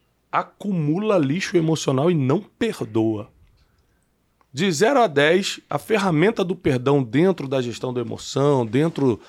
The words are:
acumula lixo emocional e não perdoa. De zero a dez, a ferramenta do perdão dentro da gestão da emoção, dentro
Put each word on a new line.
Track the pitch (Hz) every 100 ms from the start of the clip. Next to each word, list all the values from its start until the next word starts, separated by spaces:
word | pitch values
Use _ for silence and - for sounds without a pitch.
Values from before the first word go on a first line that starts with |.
| _ _ _
acumula | 147 180 - 202 180 147 170 214 196
lixo | 135 170 - 175
emocional | 160 156 - 131 160
e |
não | 165 131 165
perdoa. | - - 233 - 120 110 110 107 101 _ _ _ _ _ _ _ _ _ _ _ _
De | 131 196
zero | 147 220 285
a | -
dez, | 139 147 180 190 - -
a | 147
ferramenta | - 214 196 151 190 226
do | 180 185
perdão | 170 127 127 143
dentro | 120 127 190 180 139
da | 135
gestão | 120 107 131
da | 123
emoção, | 113 110 - 135 143 139
dentro | 113 120 165 160 135 104